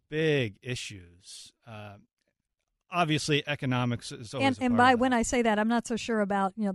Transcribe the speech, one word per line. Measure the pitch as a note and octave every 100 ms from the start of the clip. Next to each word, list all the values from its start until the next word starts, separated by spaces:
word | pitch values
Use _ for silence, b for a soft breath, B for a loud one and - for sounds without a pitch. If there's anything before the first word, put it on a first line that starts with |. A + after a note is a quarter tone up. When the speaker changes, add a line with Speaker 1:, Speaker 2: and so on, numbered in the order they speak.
| _
Speaker 1:
big | D3+ D#3+ C#3+ A#2 G2
issues. | B2 B2 - G#2 F2 F2 - - - _ -
Uh, | G#2+ G#2 G#2 A2+ _ _ _ _ _ _ _ _
obviously, | F3 E3+ D3+ - D3 D3
economics | D3 C3+ B2 B2 A#2 -
is | C#3 A#2
always | C3+ C4+
Speaker 2:
And, | C4
Speaker 1:
a |
Speaker 2:
and | B3+ A#3+
Speaker 1:
part |
Speaker 2:
by | B3
Speaker 1:
of | B3
Speaker 2:
when | C4
Speaker 1:
that. | B3
Speaker 2:
I |
say | A3+ B3+
that, | A#3 G#3
I'm | A3
not | A#3 -
so | A3
sure | - A3
about, | G3+ G3+ G3 G#3
you |
know, | G#3